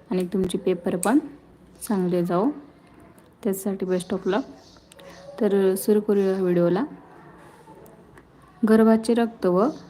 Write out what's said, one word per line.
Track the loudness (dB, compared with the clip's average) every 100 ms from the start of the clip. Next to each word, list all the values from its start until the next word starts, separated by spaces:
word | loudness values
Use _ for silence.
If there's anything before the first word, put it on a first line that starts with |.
| -6
आणि | -4 -2
तुमचे | -2 -2 -2
पेपर | -2 -4 -4 -2
पण | 0 0 0 -10 -20 -20 -20 -14 -6
चांगले | -2 0 0 0
जाओ, | 0 0 -4 -12 -20 -20 -20 -20 -20 -20 _
त्यासाठी | -6 -4 -4 -6 -2
best | -4 -4
of | -6 -2
luck. | -4 -4 -14 -20 -20 -20 -20 -20 -20 -14 -4
तर | 0 2 2 0
सुरू | 2 2
करूया | 2 2 2 0
व्हिडिओला. | 0 2 2 0 -4 -10 -20 -20 -20 -20 -20 -20 -20 -20 -20 -20 -20 -20 -20 -20 -20 -2 4
गर्भाचे | 6 6 4 2
रक्त | 0 -2 -2 0
व | 2 2 -2 -14